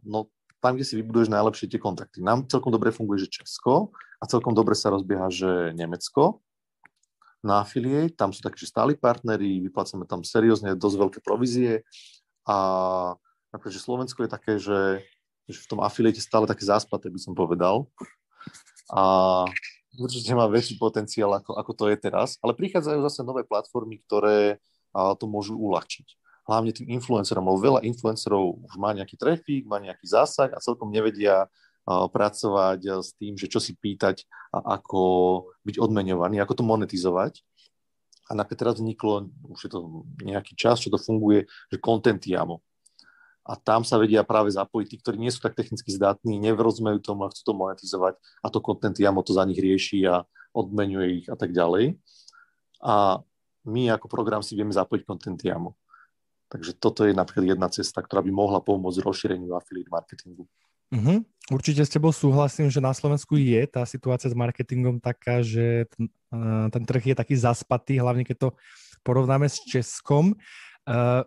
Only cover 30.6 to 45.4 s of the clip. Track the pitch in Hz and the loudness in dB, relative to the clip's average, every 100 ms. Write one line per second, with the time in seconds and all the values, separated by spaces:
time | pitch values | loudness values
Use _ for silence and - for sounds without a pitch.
30.6 | - 120 107 110 110 101 101 95 95 _ | -6 -4 -4 -2 0 2 4 4 2 _
31.6 | _ _ - 92 92 104 104 - 110 98 | _ _ -2 0 0 0 -2 -2 0 2
32.6 | 95 95 98 95 - - 104 98 - 113 | 2 0 -4 -6 -8 -12 -12 -10 -6 -4
33.6 | - 90 101 95 98 95 - - - 98 | -4 -6 -8 -2 0 0 -8 -20 -8 -6
34.6 | 107 98 - 95 92 92 90 92 92 - | -4 -6 -2 0 2 4 4 2 -4 -14
35.6 | 104 110 110 107 95 90 90 104 98 120 | -10 -2 0 2 0 0 0 0 -2 0
36.6 | 113 110 98 92 90 90 113 - _ _ | 2 0 0 -2 0 0 -2 -6 _ _
37.6 | _ _ _ _ _ _ - 107 104 110 | _ _ _ _ _ _ -8 -6 -6 -4
38.6 | 113 110 113 110 107 101 95 - - - | -2 -2 -4 -4 -2 -2 -4 -16 -20 -16
39.6 | - 92 82 80 - - 95 101 - - | -12 -12 -12 -14 -16 -14 -8 -8 -8 -2
40.6 | 113 120 - 101 - 110 104 101 - - | 2 2 0 -2 0 0 4 4 2 -8
41.6 | - 98 117 113 117 95 95 90 85 85 | -12 -6 0 2 2 0 -2 -2 -4 -8
42.6 | _ _ _ _ _ _ _ _ - - | _ _ _ _ _ _ _ _ -14 -6
43.6 | - 110 117 113 107 107 101 107 104 98 | 2 2 4 4 6 4 4 2 2 0
44.6 | 98 110 98 - - 101 120 123 | -4 -4 -6 -8 -6 -4 -4 -4